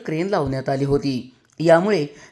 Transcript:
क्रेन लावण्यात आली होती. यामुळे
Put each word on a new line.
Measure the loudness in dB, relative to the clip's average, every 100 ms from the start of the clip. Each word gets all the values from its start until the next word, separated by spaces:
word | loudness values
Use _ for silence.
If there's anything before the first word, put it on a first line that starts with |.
| -4
क्रेन | -4 -2
लावण्यात | -2 -2 -4 -4
आली | -2 0
होती. | 0 0 -6 -8 _ _ -2
यामुळे | 4 4 4 0 -2 -10 -18